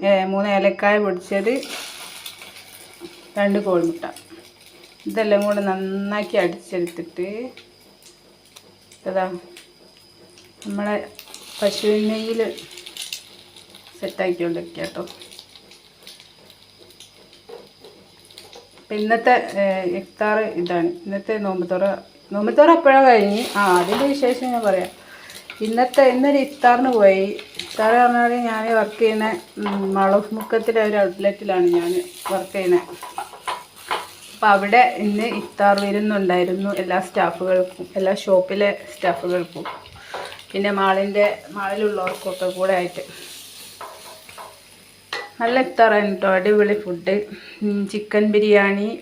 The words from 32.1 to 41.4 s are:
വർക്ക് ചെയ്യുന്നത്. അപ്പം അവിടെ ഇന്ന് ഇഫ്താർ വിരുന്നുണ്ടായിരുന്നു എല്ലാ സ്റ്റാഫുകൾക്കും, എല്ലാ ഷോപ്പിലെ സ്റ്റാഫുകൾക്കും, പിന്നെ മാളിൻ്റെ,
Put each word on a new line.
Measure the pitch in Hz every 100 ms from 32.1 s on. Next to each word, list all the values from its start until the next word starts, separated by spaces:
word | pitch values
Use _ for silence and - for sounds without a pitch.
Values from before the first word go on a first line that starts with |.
| - -
വർക്ക് | 196 180
ചെയ്യുന്നത്. | 202 180 180 - - - - - - - - - - - - - - -
അപ്പം | - 214
അവിടെ | 202 202 233 247 -
ഇന്ന് | 208 208 233 -
ഇഫ്താർ | 180 - 202 202
വിരുന്നുണ്ടായിരുന്നു | 202 208 214 208 190 180 180 185 196 190
എല്ലാ | 185 180 -
സ്റ്റാഫുകൾക്കും, | 214 170 175 185 185 180 - 180 196
എല്ലാ | 190 196
ഷോപ്പിലെ | - 190 185 196 202 202 -
സ്റ്റാഫുകൾക്കും, | - 180 170 175 180 175 - - - - - - - - - -
പിന്നെ | 196 202 202
മാളിൻ്റെ, | 196 190 202 202 202 -